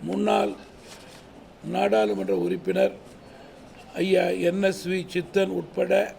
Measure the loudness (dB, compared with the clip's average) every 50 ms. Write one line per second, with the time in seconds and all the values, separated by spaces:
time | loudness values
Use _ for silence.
0 | -6 -6 -4 -2 0 2 2 2 2 0 -4 -8 -14 -20 -20 -20 -20 -20 -20 -20
1 | -20 -20 -20 -20 -20 -20 -20 -20 -20 -20 -20 -16 -10 -6 -2 0 0 2 4 4
2 | 2 2 0 -2 -2 -2 0 0 0 -2 -2 -2 -2 -2 2 2 2 2 0 -4
3 | -18 -20 -20 -20 -20 -20 -20 -20 -20 -20 -20 -20 -20 -20 -20 -20 -20 -16 -4 -2
4 | 0 4 4 4 4 2 0 2 2 0 2 2 0 0 0 0 -4 -4 -4 -4
5 | -4 -4 -4 -6 -6 -2 0 0 0 0 -2 -6 -6 -6 -4 -4 0 2 2 2
6 | 2 0 -6